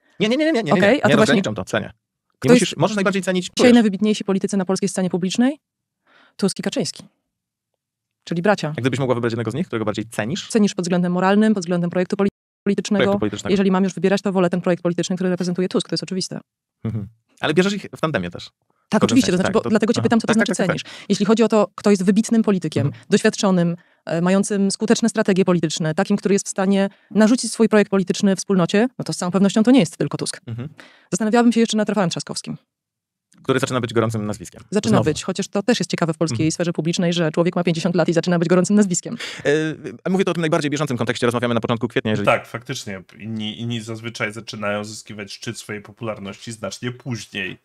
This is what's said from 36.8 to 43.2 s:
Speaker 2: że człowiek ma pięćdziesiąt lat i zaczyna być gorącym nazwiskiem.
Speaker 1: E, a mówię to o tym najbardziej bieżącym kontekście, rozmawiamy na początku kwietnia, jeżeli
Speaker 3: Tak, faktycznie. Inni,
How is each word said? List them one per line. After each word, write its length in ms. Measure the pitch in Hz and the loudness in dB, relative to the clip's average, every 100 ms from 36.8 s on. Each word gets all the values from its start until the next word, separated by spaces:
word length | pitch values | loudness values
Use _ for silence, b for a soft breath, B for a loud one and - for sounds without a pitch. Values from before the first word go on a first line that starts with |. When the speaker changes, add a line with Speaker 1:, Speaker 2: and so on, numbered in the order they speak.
| 160 175 175 | -2 0 0
Speaker 2:
że 180 | 170 160 | 0 0
człowiek 260 | 156 170 180 | 0 0 0
ma 80 | |
pięćdziesiąt 300 | 175 165 190 | 0 0 0
lat 140 | 175 160 | 2 2
i 40 | |
zaczyna 260 | 165 160 175 | 2 2 2
być 100 | 170 | 2
gorącym 280 | 185 180 208 | 2 4 2
nazwiskiem. 400 | 202 175 - - B B | 2 0 -6 -10 B B
Speaker 1:
E, 60 | 147 151 156 151 123 117 | 0 0 0 -6 -12 -8
a 60 | - | -2
mówię 140 | 185 | 0
to 60 | 190 | 0
o 40 | |
tym 60 | 170 | 0
najbardziej 300 | 160 170 147 | 0 0 0
bieżącym 260 | 143 147 120 | -2 -2 -2
kontekście, 300 | 120 120 123 | -2 0 0
rozmawiamy 280 | 120 120 | 0 0
na 60 | 117 | -2
początku 280 | - 117 117 | -2 -2 -2
kwietnia, 220 | - 110 | -2 -2
jeżeli 160 | 110 202 | 0 2
Speaker 3:
Tak, 200 | 113 - | 0 -2
faktycznie. 560 | 113 - 135 - 95 87 | -12 -10 -10 -10 -14 -14
Inni, 420 | - | -16